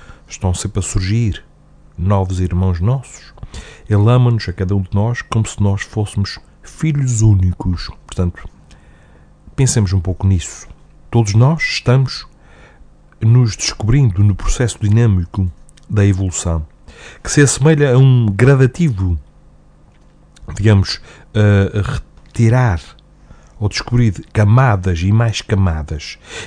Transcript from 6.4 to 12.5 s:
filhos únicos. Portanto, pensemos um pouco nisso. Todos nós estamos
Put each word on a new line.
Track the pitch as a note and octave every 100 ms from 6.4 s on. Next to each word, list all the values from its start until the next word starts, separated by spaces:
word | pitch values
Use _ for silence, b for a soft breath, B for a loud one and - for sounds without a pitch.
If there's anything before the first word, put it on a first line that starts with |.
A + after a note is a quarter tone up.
| - _
filhos | - - D#3 C#3+ C3 A2+
únicos. | A2 G2 F#2 F2 F#2+ F2 - - -
Portanto, | - F2 - - - _ b b b b b b b -
pensemos | - C3 B2 F#2+
um | F#2+
pouco | F2 F2 G2
nisso. | F#2 - - - - - - -
Todos | A#2+ G#2+
nós | G#2+ C3 D#3+
estamos | - - - B2+ C3 - - b b